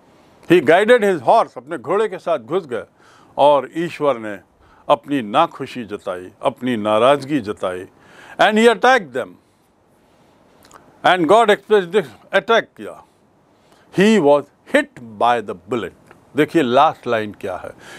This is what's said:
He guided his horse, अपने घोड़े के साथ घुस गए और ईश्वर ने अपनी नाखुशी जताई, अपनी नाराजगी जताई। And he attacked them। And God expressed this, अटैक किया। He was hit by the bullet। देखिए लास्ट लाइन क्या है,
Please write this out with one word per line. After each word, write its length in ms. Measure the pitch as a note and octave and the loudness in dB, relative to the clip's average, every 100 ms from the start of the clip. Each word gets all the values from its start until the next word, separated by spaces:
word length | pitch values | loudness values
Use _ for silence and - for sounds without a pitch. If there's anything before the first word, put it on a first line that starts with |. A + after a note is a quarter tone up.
| _ _ _ _ - | _ _ _ _ 0
He 100 | F3 | 2
guided 380 | C#3 E3+ G#3+ B3 | 4 4 4 2
his 200 | G3+ F3 | 2 -2
horse, 380 | A#2+ A3 D3+ - | 2 2 0 -8
अपने 200 | B2 D#3+ | -14 -12
घोड़े 300 | B2+ G3 A3 | -4 -2 -4
के 80 | F3+ | -6
साथ 220 | F3+ D#3 | -6 -6
घुस 260 | A2+ F3+ D#3 | -4 -8 -6
गए 180 | A2 F2 _ _ _ _ - | -10 -12 _ _ _ _ 2
और 320 | C#3+ C#3+ B2+ D#3+ | 4 4 0 -8
ईश्वर 400 | E3+ - C#3+ A#2 | -8 -4 -4 -4
ने 220 | G#2+ G2 _ _ _ _ - | -8 -14 _ _ _ _ -2
अपनी 320 | C#3+ - C#3+ | -2 -2 -6
नाखुशी 640 | G#2 B2+ D#3+ - C3 B2 | -2 -2 -2 -4 -14 -12
जताई, 480 | G2+ G2+ G2+ F2+ F#2 - | -12 -10 -10 -10 -12 -8
अपनी 360 | C#3 C3 B2+ A#2 | -8 -6 -6 -4
नाराजगी 600 | G#2 G#2+ B2 C#3+ C3+ D3 | 0 2 2 2 -2 -6
जताई। 460 | G2+ G#2 G2 F2+ G2 _ _ - - - | -6 -8 -8 -8 -14 _ _ -20 -14 0
And 120 | F#3 | 0
he 220 | G#3+ A#3 G#3 | 4 2 4
attacked 380 | B3 C4 D#3 | 2 2 -2
them। 160 | B2 F#2+ - _ _ _ _ _ _ _ _ _ _ _ _ _ - _ _ D3+ | -10 -10 -14 _ _ _ _ _ _ _ _ _ _ _ _ _ -20 _ _ 0
And 260 | F3+ D3+ | 2 4
God 160 | G#3+ A3+ | 4 4
expressed 440 | G3 - G#3 F3 | 2 2 0 0
this, 160 | G3+ C#3 G#2 - | -4 -4 -14 -6
अटैक 360 | F#3+ G3 A3 - - | -4 0 -2 -2 -14
किया। 260 | G2 D#2+ - _ _ _ _ _ _ _ _ - | -18 -18 -20 _ _ _ _ _ _ _ _ 0
He 220 | G#3 G#3+ C#3+ | 2 4 4
was 180 | D3 C#3+ _ - C#4 | 2 0 _ -2 -2
hit 280 | D4 - A#2 G#2 | -2 -12 -18 -4
by 240 | A#2 A#2+ | -2 -2
the 140 | G#2+ F#2 F#2+ | -4 -14 -8
bullet। 240 | A#2+ F2 _ _ - _ B2+ | -8 -8 _ _ -20 _ -2
देखिए 260 | D3+ E3 | 0 0
लास्ट 460 | B2 B2+ D#3 C3+ A#2+ | 0 2 2 0 -6
लाइन 240 | A2+ G#2 | -4 -6
क्या 260 | F#2+ G2 F2 | -10 -12 -10
है, 140 | - - - | -14 -20 -20